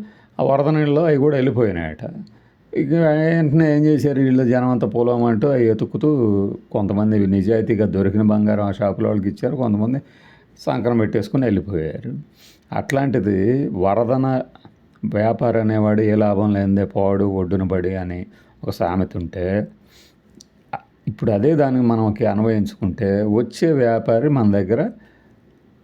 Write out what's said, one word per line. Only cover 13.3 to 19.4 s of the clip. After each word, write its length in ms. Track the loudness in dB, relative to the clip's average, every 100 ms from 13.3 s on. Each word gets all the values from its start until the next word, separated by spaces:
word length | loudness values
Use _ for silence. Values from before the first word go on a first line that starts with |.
| 0 2 0 -2
వరదన 720 | -2 0 0 0 0 0 -2 -4 -16 -20 _ _ -10
వ్యాపారి 560 | -6 -2 0 0 0 0
అనేవాడు 420 | 0 2 2 2
ఏ 120 | 2
లాభం 380 | 2 2 2 0
లేనిదే 320 | 0 2 0
పోడు 400 | 0 0 0 0
ఒడ్డున 380 | 0 -2 -2 -2
పడి 320 | -2 -2 -2
అని 320 | -6 -8 -10 -12 -18 _ -14
ఒక 60 | -10
సామెత 460 | -4 -2 -2 -2 -4
ఉంటే, 500 | -10 -6